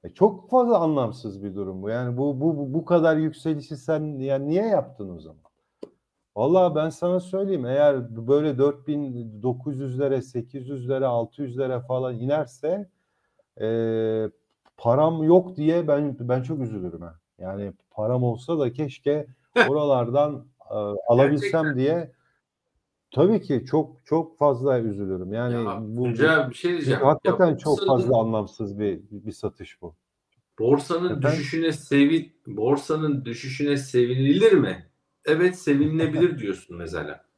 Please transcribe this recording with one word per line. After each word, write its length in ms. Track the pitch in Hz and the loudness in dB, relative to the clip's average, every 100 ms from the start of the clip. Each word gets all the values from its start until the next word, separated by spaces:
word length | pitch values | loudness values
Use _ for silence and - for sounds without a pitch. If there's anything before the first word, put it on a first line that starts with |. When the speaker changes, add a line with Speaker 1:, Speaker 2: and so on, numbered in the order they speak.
Speaker 1:
E, 40 | - | -16
çok 400 | - 208 202 - | 2 2 2 0
fazla 280 | 254 240 214 | 2 4 4
anlamsız 640 | 165 147 120 127 113 98 | 4 2 0 -4 -12 -10
bir 100 | 101 | -10
durum 280 | 95 95 92 | -8 -8 -6
bu. 60 | 101 | -6
Yani 280 | 117 123 123 | -4 -4 -2
bu, 240 | 143 131 | -2 0
bu, 160 | 156 151 | -2 -2
bu, 160 | 143 | -2
bu 100 | 147 | -4
kadar 320 | - 175 160 156 | 2 2 4 2
yükselişi 600 | 156 156 160 151 131 147 | 0 -4 -6 -6 -6 -12
sen 420 | - 156 151 143 | -4 -4 -4 -6
yani 300 | 131 135 139 | -2 -2 0
niye 180 | 170 226 | -2 2
yaptın 500 | 185 - - 98 85 | 0 -2 -12 -12 -12
o 40 | |
zaman? 220 | 80 76 _ _ _ _ - _ _ _ _ 104 | -16 -20 _ _ _ _ -20 _ _ _ _ -2
Vallahi 380 | 123 185 180 | 2 4 4
ben 140 | 151 160 | 2 -2
sana 320 | 156 175 180 | -2 -2 -2
söyleyeyim, 460 | 180 190 196 185 120 | -2 -4 -2 -2 -2
eğer 600 | 135 147 139 120 113 113 | 4 4 4 -4 -10 2
böyle 300 | 143 151 123 | 2 2 2
dört 280 | 139 143 - | 0 0 -6
bin 540 | 147 143 120 113 107 | -6 -6 -10 -12 -6
dokuz 360 | 123 123 147 131 | -4 -4 -6 -6
yüzlere, 420 | 135 127 139 131 | -6 -2 0 0
sekiz 460 | 131 123 117 139 123 | -2 -8 -8 -12 -10
yüzlere, 380 | 139 123 135 135 | -10 -4 0 0
altı 360 | 120 113 - | 0 -2 -6
yüzlere 380 | 139 120 135 127 | -8 -4 -4 -4
falan 340 | 123 127 127 117 | -4 -4 -4 -4
inerse, 680 | 127 151 139 - 151 190 196 _ _ _ _ _ _ - | -2 -2 -2 -6 -4 -4 -6 _ _ _ _ _ _ -6
e, 60 | 110 113 113 113 113 110 107 _ _ _ _ _ | -4 0 0 0 0 -2 -4 _ _ _ _ _
param 460 | 117 127 156 165 | 2 4 4 2
yok 340 | 156 180 180 165 | 6 6 6 -2
diye 320 | 151 170 156 | 0 0 2
ben, 280 | 143 147 127 | 0 0 -4
ben 220 | 120 127 | -2 -2
çok 180 | 127 156 | -2 -6
üzülürüm 400 | 123 107 90 82 | -6 -6 -8 -10
ha. 120 | 85 82 _ _ | -16 -18 _ _
Yani 340 | 90 98 101 - _ | -10 -8 -10 -12 _
param 320 | - - 127 | -6 -2 0
olsa 360 | 123 117 127 170 | 0 -2 -4 -2
da 140 | 131 | -2
keşke 540 | 127 147 - 143 147 147 - _ | -2 -8 -4 -2 -2 -4 -16 _
Speaker 2:
<laughs> 140 | 240 190 | 2 4
Speaker 1:
oralardan, 800 | 147 147 131 117 131 151 135 - _ - | 4 2 2 2 2 0 -2 -14 _ -10
e, 40 | 107 104 101 - | -6 -4 -4 2
alabilsem 540 | 120 139 147 131 165 | 6 6 4 0 0
Speaker 2:
Gerçekten. 140 | 156 131 | 0 0
Speaker 1:
diye 360 | 135 170 165 _ _ _ _ _ _ _ _ _ _ | 0 0 -4 _ _ _ _ _ _ _ _ _ _
tabii 300 | 127 175 214 | 2 4 4
ki 220 | - 131 - | 0 -4 0
çok, 400 | 165 156 - _ | -2 -2 -8 _
çok 320 | 160 160 _ | -2 -2 _
fazla 420 | 147 131 135 127 | 2 2 0 0
üzülürüm. 520 | 113 98 98 92 90 | 0 -4 -6 -6 -6
Yani 220 | 110 123 | -4 -4
Speaker 2:
Ya 240 | 120 110 113 | -4 -4 -6
Speaker 1:
bu, 220 | 110 113 | -8 -4
Speaker 2:
Tuncay 320 | 123 113 151 160 | -4 2 2 2
Speaker 1:
bu 20 | |
Speaker 2:
abi 100 | 131 | -2
bir 40 | - | -4
şey 140 | 175 | -4
Speaker 1:
çünkü 60 | 175 139 | -2 -2
Speaker 2:
diyeceğim. 140 | 123 | 2
Ya 60 | 135 | 4
Speaker 1:
hakikaten 480 | 151 - - 180 139 | 4 0 2 2 2
çok 160 | 156 | 0
Speaker 2:
borsanın 160 | 143 190 | 0 2
Speaker 1:
fazla 320 | 127 117 123 | 2 4 2
anlamsız 580 | 113 110 101 - 107 101 | 2 -2 -4 -8 -10 -4
bir, 220 | 104 82 104 | -4 -4 -10
bir 220 | 104 107 | -14 -14
satış 500 | 101 104 - 87 - | -8 -8 -8 -20 -18
bu. 120 | 85 78 _ _ _ _ _ _ | -20 _ _ _ _ _ _ _
Speaker 2:
borsanın 460 | 113 143 - 165 175 | 2 2 2 -2 -2
Speaker 1:
Efendim? 160 | 151 139 | -2 0
Speaker 2:
düşüşüne 420 | 160 139 160 165 | -2 -4 -2 -2
sevi-, 600 | 156 - 143 143 160 - _ - | -4 0 2 4 2 -2 _ -14
borsanın 760 | 101 113 143 - 156 156 135 | -4 0 0 0 -2 -2 -2
düşüşüne 520 | 120 117 131 - 147 139 | -4 -10 -10 -6 -2 -2
sevinilir 760 | - 123 120 127 135 170 220 | 0 0 2 2 2 4 6
mi? 320 | 185 101 87 - _ _ _ | 6 2 -4 -14 _ _ _
Evet, 340 | - 156 180 180 | 0 2 2 0
sevinilebilir 800 | - 139 151 156 160 156 175 135 | 0 2 2 0 0 2 2 0
Speaker 1:
<laughs> 0 | |
Speaker 2:
diyorsun 380 | 104 92 - 87 | -6 -8 -10 -12
mesela. 480 | 85 85 76 71 _ | -10 -8 -10 -14 _